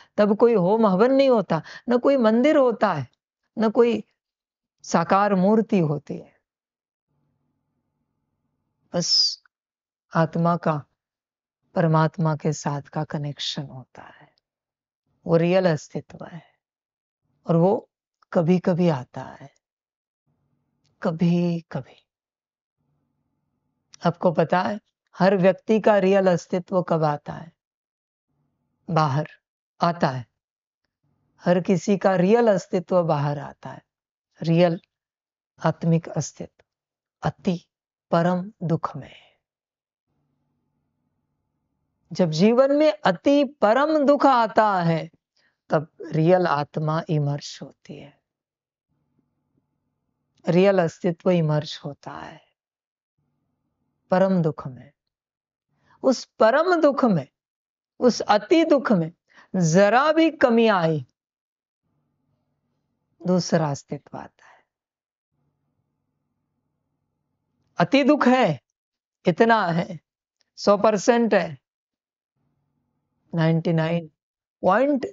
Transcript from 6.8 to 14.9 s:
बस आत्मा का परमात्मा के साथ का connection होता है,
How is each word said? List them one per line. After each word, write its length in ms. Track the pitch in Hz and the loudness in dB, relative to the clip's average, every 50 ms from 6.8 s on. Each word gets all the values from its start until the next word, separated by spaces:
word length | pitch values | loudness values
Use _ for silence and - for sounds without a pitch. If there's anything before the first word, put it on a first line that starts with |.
| _ _ _ _ _ _ _ _ _ _ _ _ _ _ _ _ _ _ _ _ _ _ _ _ _ _ _ _ _ _ _ _ _ _ _ _ _ _ _ _ _ _ - | _ _ _ _ _ _ _ _ _ _ _ _ _ _ _ _ _ _ _ _ _ _ _ _ _ _ _ _ _ _ _ _ _ _ _ _ _ _ _ _ _ _ -6
बस 480 | 175 175 - - - - 202 - - _ _ _ _ _ _ _ _ _ _ _ _ _ _ - | -6 -4 -2 0 0 0 -2 -4 -8 _ _ _ _ _ _ _ _ _ _ _ _ _ _ -2
आत्मा 420 | 170 165 160 - 170 165 170 170 | -2 -2 -2 -2 -2 -2 0 -2
का 280 | 165 - 170 156 147 - _ _ _ _ _ _ _ _ _ _ _ _ _ _ _ _ _ _ | -2 -2 -4 -4 -4 -8 _ _ _ _ _ _ _ _ _ _ _ _ _ _ _ _ _ _
परमात्मा 600 | 190 170 160 160 160 160 156 - - 160 160 156 | -2 0 2 2 2 2 0 -2 -2 -4 -4 -4
के 160 | 147 - 160 147 | -4 -4 -6 -6
साथ 300 | - - 156 143 143 139 | -4 -6 -6 -6 -6 -10
का 220 | - - 156 156 | -10 -10 -10 -8
connection 580 | - - 156 143 147 135 - - - - 165 143 | -8 -8 -8 -8 -8 -10 -10 -10 -10 -8 -10 -12
होता 400 | 139 131 131 123 _ _ - - | -12 -14 -20 -20 _ _ -20 -20
है, 320 | - - - - _ _ _ _ _ _ _ _ _ _ _ _ _ | -20 -20 -20 -20 _ _ _ _ _ _ _ _ _ _ _ _ _